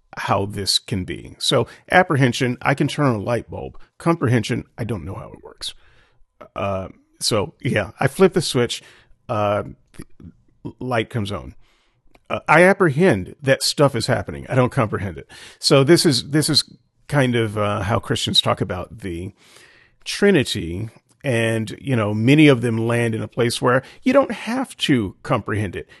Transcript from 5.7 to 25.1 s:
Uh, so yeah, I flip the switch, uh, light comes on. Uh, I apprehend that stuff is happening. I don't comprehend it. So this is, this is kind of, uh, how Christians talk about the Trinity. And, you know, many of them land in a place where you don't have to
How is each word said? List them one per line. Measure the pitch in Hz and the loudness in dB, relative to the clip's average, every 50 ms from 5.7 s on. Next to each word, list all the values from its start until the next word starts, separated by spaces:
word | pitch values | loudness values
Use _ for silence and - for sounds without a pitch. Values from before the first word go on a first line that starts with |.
| - - _ _ _ _ _ _ _ _ - _ _ _ - - _ | -14 -14 _ _ _ _ _ _ _ _ -20 _ _ _ -20 -16 _
Uh, | - 101 101 98 95 95 - - _ _ _ _ _ | -6 -6 -4 -4 -6 -6 -10 -14 _ _ _ _ _
so | - - 127 107 95 - - _ | -4 0 0 0 0 -2 -6 _
yeah, | - 123 - 110 98 - - - | -4 -2 0 0 -2 -4 -4 -2
I | - - | -2 -2
flip | - - 190 185 - | 2 4 2 4 4
the | 180 | 0
switch, | 143 - - 127 120 113 - - - - - _ _ _ - _ _ - | -4 0 0 0 0 0 -2 -10 -12 -18 -20 _ _ _ -20 _ _ -6
uh, | 123 107 104 101 104 104 101 131 135 _ _ _ _ - - - - - - - - _ _ _ _ _ _ 113 - _ | -4 -2 0 0 0 -2 -4 -8 -14 _ _ _ _ -18 -18 -18 -18 -20 -20 -20 -20 _ _ _ _ _ _ -16 -14 _
light | 123 127 123 117 113 - | -6 -2 -2 -2 -2 -2
comes | - 120 101 101 | -4 -4 -4 -4
on. | 101 82 64 60 - - - _ _ _ _ _ _ _ _ - _ _ _ _ | -6 -10 -12 -14 -18 -20 -20 _ _ _ _ _ _ _ _ -20 _ _ _ _
Uh, | - - - - | -8 -6 0 4
I | 160 160 180 | 6 6 8
apprehend | 185 196 190 196 165 131 139 185 190 131 98 90 - - _ | 6 6 4 2 2 2 4 4 4 4 2 -2 -8 -12 _
that | 147 135 135 131 | 0 0 0 2
stuff | - - - - 147 139 - | 0 -6 2 2 2 2 2
is | 113 101 - | 0 -2 0
happening. | 123 110 - - 80 71 65 - | -2 -2 -2 -6 -10 -12 -10 -2
I | - | 0
don't | 127 123 123 | 2 2 2
comprehend | - - 117 101 82 92 92 104 85 - | 2 0 -2 0 -2 -6 -6 -6 -8 -10
it. | - _ - - - - - _ | -16 _ -20 -20 -20 -20 -20 _
So | - - 156 139 135 | 0 4 4 6 6
this | 131 170 165 - | 6 6 6 6
is, | 180 135 120 120 - | 2 2 2 -2 -2
this | 139 156 143 - | -2 0 0 2
is | 151 131 - - - - _ _ _ _ _ _ | 0 0 -2 -4 -12 -20 _ _ _ _ _ _
kind | - 147 131 123 120 | 0 0 2 2 2
of, | 120 113 110 104 107 | 0 0 0 -2 -2
uh, | 104 104 104 104 | -2 -2 -2 -2
how | 104 98 113 110 | -2 -2 -2 -2
Christians | - - 120 107 - - - - | -2 -2 -4 -4 -2 0 0 0
talk | - 113 104 - | 2 0 0 0
about | 110 101 127 - - - - 120 | -2 -6 -4 -8 -8 -12 -14 -12
the | - 98 85 82 90 98 - _ _ _ _ - - - _ _ _ _ _ _ _ | -10 -10 -8 -8 -10 -12 -14 _ _ _ _ -20 -20 -20 _ _ _ _ _ _ _
Trinity. | - - - - 202 196 156 120 - - 107 90 82 85 90 104 117 - _ _ _ _ _ _ | -10 -4 2 4 4 6 4 2 0 -4 -6 -6 -6 -8 -8 -8 -10 -12 _ _ _ _ _ _
And, | 143 123 117 113 113 113 113 113 101 - - | -2 0 0 0 0 0 -2 -4 -6 -8 -12
you | - 135 131 | -4 -2 -2
know, | 117 107 101 107 | 0 0 0 0
many | 107 110 123 143 156 156 147 | 0 4 4 6 8 8 8
of | 139 120 | 8 6
them | 117 120 113 113 113 117 | 2 -2 -2 -2 -2 0
land | 117 120 120 117 113 | 0 0 0 -2 -2
in | 107 | -4
a | 107 107 | -6 -8
place | _ - 120 120 113 - | _ -2 -2 0 0 0
where | - 127 123 131 127 - - - | 0 2 0 0 -2 -4 -20 -6
you | - 254 262 | -2 2 2
don't | 277 269 - | 2 2 2
have | 226 - - - 226 262 262 - - _ | -4 -10 -8 -6 -6 -6 -6 -8 -8 _
to | - - 151 123 107 92 | 0 0 2 2 2 -2